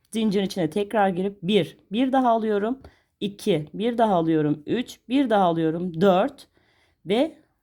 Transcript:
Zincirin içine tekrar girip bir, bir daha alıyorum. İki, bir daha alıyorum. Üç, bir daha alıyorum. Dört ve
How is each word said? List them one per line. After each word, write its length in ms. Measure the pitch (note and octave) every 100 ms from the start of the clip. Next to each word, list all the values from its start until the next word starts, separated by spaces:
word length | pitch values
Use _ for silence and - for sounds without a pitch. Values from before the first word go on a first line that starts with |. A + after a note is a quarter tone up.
| _
Zincirin 340 | A3 A3 G3+ G3
içine 240 | F#3+ D#3
tekrar 380 | G#3 G3+ A3 G3
girip 340 | F3+ G3 G3+
bir, 360 | F3 G#3 D3+ - -
bir 200 | G#3+ C4
daha 180 | C4 B3
alıyorum. 480 | A3+ A3 G3+ A3 C4 - _ _ -
İki, 480 | G3+ G3+ G#3+ D#3 D3+
bir 240 | F3 A#3 A#3
daha 160 | A3
alıyorum. 480 | F3 E3 D#3 D3+ D3+ -
Üç, 340 | G#3+ B3 - -
bir 220 | C4+ B3
daha 140 | G#3
alıyorum. 560 | F3+ E3 D#3+ E3+ F3+ D#3+
Dört 480 | G3 F3+ C4+ - - _ _ _ _ _ D#3
ve 320 | A3 D#4 - _ _